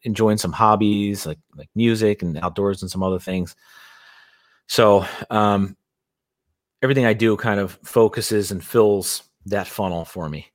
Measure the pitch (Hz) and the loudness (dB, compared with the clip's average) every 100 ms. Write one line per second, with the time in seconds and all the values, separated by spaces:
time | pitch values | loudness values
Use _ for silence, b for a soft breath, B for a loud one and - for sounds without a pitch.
0 | - 104 110 107 95 - 110 107 104 104 | -6 0 2 2 -2 2 4 4 2 0
1 | 101 101 80 78 _ - 73 - 117 110 | 0 -4 -8 -12 _ -20 -12 0 0 2
2 | 107 104 87 76 90 82 101 98 95 95 | 0 0 -4 -4 -6 -2 -2 -2 -8 -4
3 | 95 92 - 92 87 - b b b b | -4 -4 -4 -6 -6 -10 b b b b
4 | b b b b b b _ - 110 98 | b b b b b b _ 2 6 6
5 | 92 B - 110 104 101 98 - _ _ | 2 B -4 0 2 2 -2 -6 _ _
6 | _ _ _ _ _ _ _ _ 131 135 | _ _ _ _ _ _ _ _ 0 2
7 | 120 104 113 104 117 101 95 - - - | 2 4 2 2 0 -2 -4 -8 -4 2
8 | 110 - 107 107 98 98 - 120 107 101 | 2 2 -2 -2 -2 -6 -2 2 4 4
9 | 92 - _ _ - 101 95 - 98 85 | -2 -8 _ _ -8 -6 -6 -6 -4 -4
10 | 80 95 80 76 - | -8 -10 -10 -10 -14